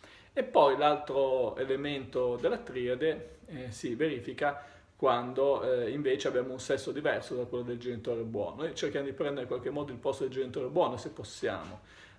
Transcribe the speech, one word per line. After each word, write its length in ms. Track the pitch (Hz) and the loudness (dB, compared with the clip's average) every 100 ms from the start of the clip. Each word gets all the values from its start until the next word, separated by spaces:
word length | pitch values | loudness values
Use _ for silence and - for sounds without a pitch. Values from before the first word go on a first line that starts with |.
| - - - | -20 -20 -8
E 100 | 277 | -4
poi 340 | - 196 143 135 | 4 8 8 8
l'altro 800 | 147 147 - 135 135 131 113 120 | 6 4 2 2 4 4 2 0
elemento 800 | 135 135 143 143 120 127 123 120 | 0 0 -2 -4 -4 0 0 2
della 220 | 160 233 | 0 0
triade, 800 | - 127 123 123 156 - - - - | -4 -4 -2 0 0 0 -6 -18 -14
eh, 240 | 139 127 | -10 -10
si 240 | - 131 | -6 -4
verifica 680 | 117 160 123 120 - 143 143 - - - | 0 0 -2 -6 -2 -2 -2 -8 -20 -20
quando, 680 | - 135 120 123 131 139 123 | 2 4 4 2 2 4 4
eh, 280 | 127 123 113 | 2 2 0
invece 380 | 143 135 143 139 | 0 2 2 2
abbiamo 240 | 123 127 | 0 -2
un 80 | 127 | -4
sesso 320 | - 135 - | -2 -2 -2
diverso 420 | 135 147 104 - | -2 0 -2 -2
da 100 | 123 | -4
quello 200 | 120 123 | -4 -4
del 140 | 120 120 | -4 -4
genitore 440 | 123 117 131 117 | -4 -4 -2 -4
buono. 400 | 113 104 90 104 | -2 -2 -4 -4
Noi 120 | 160 | -6
cerchiamo 320 | - 151 143 139 | -4 -2 -2 -4
di 60 | |
prendere 300 | 135 147 139 | -2 -2 -2
in 60 | 123 | -4
qualche 220 | 127 127 | -4 -2
modo 220 | 147 147 | -4 -4
il 60 | 120 | -4
posto 260 | 147 135 | -2 -2
del 80 | 135 | -2
genitore 360 | 127 127 123 127 | -2 -4 -4 0
buono 280 | 160 135 120 | 2 2 0
se 140 | 160 | -8
possiamo, 680 | - 110 - 117 92 82 92 - - - | -10 -14 -4 -4 -4 -8 -14 -18 -20 -20